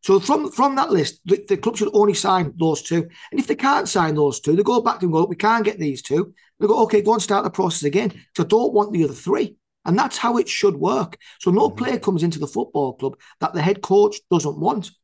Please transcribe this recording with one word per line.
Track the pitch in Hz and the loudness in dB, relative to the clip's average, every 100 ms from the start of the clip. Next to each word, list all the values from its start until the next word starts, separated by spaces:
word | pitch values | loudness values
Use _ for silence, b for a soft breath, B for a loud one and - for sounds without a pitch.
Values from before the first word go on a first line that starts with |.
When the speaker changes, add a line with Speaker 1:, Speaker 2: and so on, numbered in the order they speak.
Speaker 1:
So | - 196 | 4 2
from, | 190 302 294 | 4 -2 -2
from | - 277 269 | 0 0 0
that | 320 | 0
list, | 190 139 - 180 | 0 0 -6 -2
the, | 202 - | -2 0
the | 196 | -2
club | 220 220 | -2 -2
should | 214 | 0
only | 208 208 | 2 2
sign | - 196 185 156 170 | 2 0 0 0 -2
those | 160 147 | 0 0
two. | - 170 165 B B | -2 -4 -4 B B
And | - | -6
if | - | -2
they | 226 | -2
can't | 269 285 - | 0 0 0
sign | 202 165 | 0 0
those | 151 147 127 | 2 0 0
two, | - 170 | 0 2
they | |
go | 190 247 | 4 2
back | 233 - | 0 -2
to | |
him | 180 | 0
and | |
go, | 160 | 0
"Look, | 175 | 0
we | 170 | 0
can't | 208 226 208 | 0 2 0
get | 214 | -2
these | 156 127 | -6 -6
two." | - 147 196 b b _ | -2 -2 -2 b b _
They | 208 | 0
go, | 220 | 2
"Okay, | - 208 | 4 2
go | 202 | 2
and | 233 | 0
start | - 196 | 0 -2
the | 180 | -2
process | - 185 165 | -2 -2 -2
again, | 147 170 226 | -2 0 -2
'cause | - _ - 165 | -6 _ -4 2
I | |
don't | 214 240 | 2 2
want | 214 208 | 0 0
the | 180 | 0
other | 156 | -2
three." | 131 - - 208 - _ _ - | -2 -4 -2 -2 -6 _ _ -2
And | 180 | 0
that's | 254 - | 0 -2
how | 240 240 | -2 0
it | 359 | -2
should | - 202 151 | 0 0 0
work. | 165 254 - - B B | -2 -2 -4 -10 B B
So | - | 0
no | 185 214 | 2 2
Speaker 2:
Mm-hmm. | - | -2
Speaker 1:
player | 247 240 | -4 -2
comes | - 185 | -2 0
into | 170 160 | -2 -2
the | 147 | -6
football | - - 147 135 | -6 -4 -4 -4
club | 120 131 - b b | -4 -8 -8 b b
that | - | -6
the | 175 | -2
head | 156 196 | 0 0
coach | - 196 208 208 _ | 2 4 4 0 _
doesn't | 175 151 151 | 0 0 -2
want | 165 233 170 _ | -2 -2 -6 _